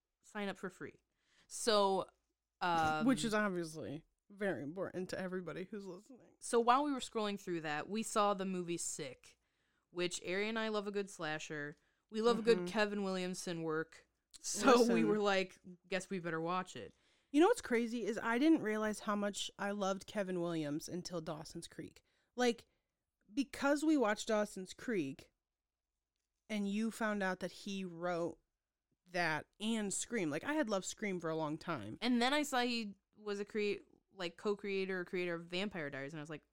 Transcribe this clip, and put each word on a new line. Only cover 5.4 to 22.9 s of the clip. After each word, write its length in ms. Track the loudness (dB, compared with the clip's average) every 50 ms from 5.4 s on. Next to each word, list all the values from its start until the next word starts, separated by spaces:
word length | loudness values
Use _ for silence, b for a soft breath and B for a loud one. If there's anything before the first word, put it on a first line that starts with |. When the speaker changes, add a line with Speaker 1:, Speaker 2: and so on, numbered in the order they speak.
| -6 -8 -8 -8 -10 -10
Speaker 2:
who's 160 | -10 -12 -12
listening. 340 | -12 -14 -16 -18 -20 -20 -20 -20 -20 _ _
Speaker 1:
So 200 | -6 0 2 4
while 240 | 6 6 6 6 4
we 100 | 2 0
were 60 | -2
scrolling 400 | -4 -4 -4 -2 -2 -2 -2 -4
through 220 | -4 -4 -4 -4
that, 280 | -2 -2 -2 -4 -4 -4
we 120 | -4 -4
saw 320 | -4 0 2 4 4 4 4
the 120 | 2 -2
movie 320 | -2 -4 -4 -4 -4 -4 -4
Sick, 580 | -4 -6 -6 -6 -8 -10 -12 -14 -20 -20 -20 _ _ _ _ _ _ _ _ _ _ _
which 280 | -4 -2 -2 -2 -2 -4 -4 -2
Ari 220 | -2 0 0 -2
and 80 | -2 -2
I 120 | -2 0
love 180 | 0 -2 -2 -2
a 40 |
good 180 | -2 -4 -4 -4
slasher. 640 | -6 -6 -4 -4 -4 -4 -6 -6 -8 -8 -8 -10 -12 -14 _ _ _ _ _ _
We 100 | -2 2
love 180 | 4 6 4 6
a 40 | 6
good 140 | 4 4 4
Speaker 2:
Mm-hmm. 80 | 2 0
Speaker 1:
Kevin 360 | 2 2 2 2 2 0 0
Williamson 580 | 0 0 -2 -2 -4 -4 -4 -4 -4 -4 -2
work. 360 | -2 -2 -2 -2 -2 -4 -8 -18 -20 _ _ _ _ _ -20 -10
So 420 | -6 -4 -2 4 6 8 8 8 8
we 100 | 6 6 6
Speaker 2:
Listen. 60 | 6 4
Speaker 1:
were 100 | 4 4
like, 380 | 4 4 4 2 2 0 -4 -14 -20 -20 -20 -20 _ -4
"Guess 180 | -4 -4 -4 -4
we 80 | -6 -4
better 200 | -4 -4 -2 -2
watch 360 | -2 0 -2 -2 -4 -6 -8
it." 180 | -12 -12 -14 -14 _ _ _ _ _ _ _
Speaker 2:
You 100 | 6 8
know 60 | 8 8
what's 140 | 6 4 0
crazy 420 | 0 2 2 2 0 -2 -2 -2
is 140 | -2 -2 -2
I 160 | 0 0 2 4
didn't 240 | 6 8 6 6
realize 380 | 4 2 0 0 0 -2 -2 -4
how 160 | -2 -2 0
much 340 | 0 0 -2 -2 -4 -6 -8 -6 -4
I 140 | -4 -4
loved 340 | -2 0 0 0 0 -2 -4
Kevin 340 | -6 -4 -4 -2 -2 -2 -2
Williams 480 | 0 0 0 -2 -2 -2 -2 -4 -4 -6
until 320 | -6 -8 -6 -6 -6 -6
Dawson's 480 | -6 -6 -8 -8 -10 -12 -12 -12 -12 -12
Creek. 360 | -12 -12 -14 -14 -16 -20 _ _ _ _ _ _ _
Like, 280 | 0 2 2 2 0 -6 _ _ _ _ _